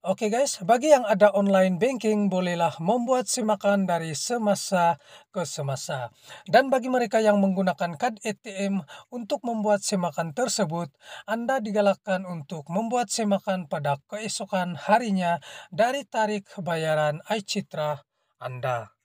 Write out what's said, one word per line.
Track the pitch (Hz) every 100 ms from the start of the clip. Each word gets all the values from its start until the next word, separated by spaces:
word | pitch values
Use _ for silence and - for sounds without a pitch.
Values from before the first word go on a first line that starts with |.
Oke | 180 190 220
guys, | 226 277 -
bagi | 180 233 302
yang | 277 220
ada | 208 208
online | 196 202 190 190 180
banking, | 240 254 214 214 202
bolehlah | 185 180 170 170 147
membuat | 165 240 240 254 -
semakan | - 220 202 202 202 185
dari | 170 165
semasa | 147 - 240 214 190 - 185 170 160 _ - _
ke | 190 156
semasa. | - 139 131 - 139 120 _ - -
Dan | - 196 269
bagi | 254 247
mereka | 254 233 226
yang | 220 208
menggunakan | 196 185 185 175 175 160
kad | 247 220
A | 220 202
T | 226
M | 190 196 196 147 - - 247
untuk | 220 285 240
membuat | 226 214 208
semakan | - 196 175 151 165 151
tersebut, | 247 - 175 170 175 _ - -
Anda | - 226 233 269
digalakkan | 214 208 202 196 - 185 185
untuk | 170 143 165 143
membuat | 180 220 247 233 -
semakan | 208 196 - 185 165
pada | 170 143 143 _
keesokan | 208 220 - 190 190 175 160
harinya | - 220 240 190 175 170 - - -
dari | 180 233 277
tarik | - 226 214 208 - -
bayaran | 175 165 160 156 151 147 -
iCitra | 220 202 208 - 151 151 147 _ _ _ _
Anda. | 123 127 131 120 107 _